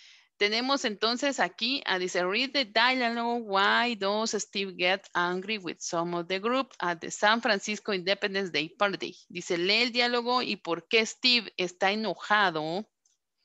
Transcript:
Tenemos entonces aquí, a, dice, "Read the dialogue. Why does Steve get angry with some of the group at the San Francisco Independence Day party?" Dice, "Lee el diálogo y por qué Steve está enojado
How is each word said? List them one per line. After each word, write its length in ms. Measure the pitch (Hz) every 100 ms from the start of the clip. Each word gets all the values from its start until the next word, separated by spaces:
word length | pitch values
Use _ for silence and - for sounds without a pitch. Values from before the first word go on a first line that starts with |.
| - - _ -
Tenemos 460 | 208 226 254 277
entonces 560 | 240 196 226 240 285 254
aquí, 440 | 175 - 226 277 -
a, 140 | 185
dice, 240 | 180 180 180
"Read 260 | 214 262
the 140 | 285 214
dialogue. 760 | 220 240 262 233 233 233 240 220
Why 500 | 190 202 226 240 220
does 360 | 190 208 220
Steve 420 | 208 - 202 196 180
get 300 | 180 196 -
angry 460 | 175 175 185 190 220
with 180 | 170 -
some 380 | - 170 170 175
of 100 | 170
the 120 | 190
group 340 | 220 262 254 -
at 200 | 175 170
the 120 | -
San 280 | - 208 233
Francisco 540 | 240 196 - 208 -
Independence 580 | 190 175 196 208 196 190
Day 180 | 151 165
party?" 460 | - 202 180 - - -
Dice, 280 | 175 - 175
"Lee 260 | 180 214
el 80 | 247
diálogo 500 | 233 240 240 240 247
y 140 | 233 202
por 320 | 170 165 -
qué 180 | 226 220
Steve 480 | - 254 240 196 -
está 360 | 180 - 196
enojado 1000 | 214 220 170 - 214 190 160 156 180 214 _ _ _ _ _